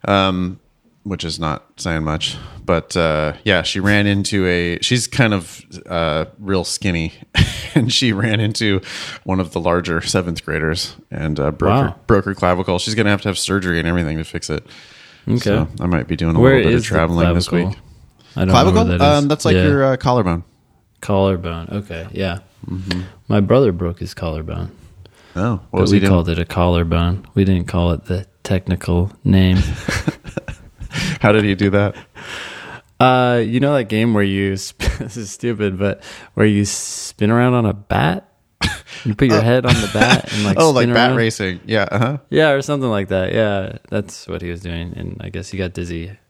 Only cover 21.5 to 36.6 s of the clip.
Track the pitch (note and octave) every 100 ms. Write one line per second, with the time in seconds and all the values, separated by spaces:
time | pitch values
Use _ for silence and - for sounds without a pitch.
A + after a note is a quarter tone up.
21.5 | E2 E2+ G2+ G2+ E2+ F2+ - F#2+ F2+ _
22.5 | _ - F#2 F#2 F2+ F#2 - - G#2 G2
23.5 | B2 B2 E2+ F2 F2+ F2+ - E2+ D#2 D#2+
24.5 | D#2+ E2+ - - - - _ _ F2 A2
25.5 | G2 - F#2 F#2+ G2+ G2 F#2 E2+ E2+ E2+
26.5 | - F2 F2 E2+ E2+ E2+ F#2+ - - F#2+
27.5 | F2+ F2 F2 F2 E2 - G#2+ G2+ _ -
28.5 | F#2 F#2 F2+ - F2 F#2+ - F#2+ F#2+ F#2
29.5 | F#2 - - - - - - - - -
30.5 | - - _ - - - D3+ A2 G#2+ G#2
31.5 | F#2+ G2 G2+ G2+ - - - - - -
32.5 | - - - _ _ B2+ B2+ B2 A#2+ A2
33.5 | B2 C#3 C#3+ G#2 G#2+ A#2 G#2+ G2+ G2 G2
34.5 | G2 - - - - A2+ A2 G2+ - A#2+
35.5 | G#2 G#2 F#2 G2+ - - - - - G#2+
36.5 | G#2